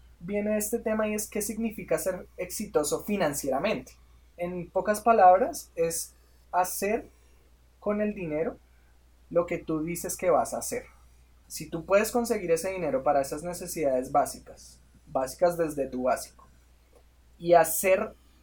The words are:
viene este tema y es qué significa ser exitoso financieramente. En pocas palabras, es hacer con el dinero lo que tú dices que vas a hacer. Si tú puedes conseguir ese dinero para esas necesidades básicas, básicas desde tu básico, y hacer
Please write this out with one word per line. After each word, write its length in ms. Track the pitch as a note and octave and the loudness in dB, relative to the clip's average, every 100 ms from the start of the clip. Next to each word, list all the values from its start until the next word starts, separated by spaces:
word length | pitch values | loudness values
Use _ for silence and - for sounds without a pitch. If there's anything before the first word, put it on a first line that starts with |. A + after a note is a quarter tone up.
| - - | -20 -16
viene 400 | F3 G#3 G#3 G#3+ | -6 -4 0 -2
este 220 | G#3 A#3 | -2 -2
tema 260 | A3 G#3+ G#3+ | -2 0 0
y 80 | |
es 160 | G#3+ - | -2 -4
qué 100 | G#3 | -6
significa 560 | G#3 G#3+ A3+ G#3+ F3 D#3 | -6 -4 -4 -6 -4 -2
ser 280 | F#3+ F#3 - - | -2 -6 -8 -10
exitoso 680 | F3+ - G#3 D#3 D3 D#3 | -8 -8 -2 0 0 -2
financieramente. 880 | - G3+ D#3+ C#3 C#3+ - G3+ G#3+ - - - - - - | -2 -2 0 -2 -4 -2 -2 -4 -8 -20 -20 -20 -20 -8
En 320 | F3 F3+ E3 | -8 -6 -6
pocas 300 | F#3 F#3 G#3 | -4 0 0
palabras, 720 | - A3+ F#3 F#3 C#4+ D#4 - - | 4 8 8 8 4 -4 -10 -4
es 380 | E3 E3 - - _ _ _ | -2 -2 -8 -14 _ _ _
hacer 580 | F3 F3+ - G3+ A#3 - _ - - _ _ _ _ | -2 -2 -2 -2 -2 -6 _ -20 -20 _ _ _ _
con 220 | - G#3 | -4 -2
el 120 | G#3+ | -2
dinero 440 | G3+ E3+ D3+ G#3 - _ _ _ - _ _ - | -4 -4 -2 -2 -6 _ _ _ -20 _ _ -2
lo 160 | E3+ E3+ | 0 0
que 120 | E3+ | -2
tú 240 | - D#3+ | -2 -2
dices 340 | D#3 E3+ F#3 - | -2 -4 -6 -2
que 140 | F#3 | 2
vas 220 | C#3+ A2+ | 4 2
a 60 | A#2 | -4
hacer. 280 | - A#2+ - - - - - - - | -6 -8 -10 -20 -20 -20 -20 -20 -16
Si 240 | - D3+ | -12 -8
tú 140 | E3 | -8
puedes 260 | D#3+ G3 A3 | 2 4 4
conseguir 400 | A#3+ A3+ G#3+ F3 | 0 0 -2 0
ese 200 | D#3+ F#3+ | 0 0
dinero 340 | F#3+ D#3+ C3 | -4 -2 0
para 160 | C#3 C#3+ | 2 2
esas 240 | C#3 D3+ | 0 -4
necesidades 680 | E3+ F3 F3+ E3+ C#3+ C3 C3+ | -8 -10 -8 -2 0 0 0
básicas, 680 | C#3+ C3+ - - - - - _ - - | 0 0 -4 -16 -20 -20 -20 _ -20 -6
básicas 500 | C3+ C3 - F3 E3+ | -4 -4 0 0 2
desde 300 | D#3+ D3 C3 | -2 -2 -6
tu 160 | B2+ | -2
básico, 460 | B2+ C3+ - - - - _ _ _ - _ _ _ - | -2 -2 -4 -18 -20 -20 _ _ _ -20 _ _ _ -4
y 160 | E3+ | 6
hacer 600 | E3+ D#3+ - G3 F#3+ G#3+ - _ _ | 6 6 2 2 2 0 -10 _ _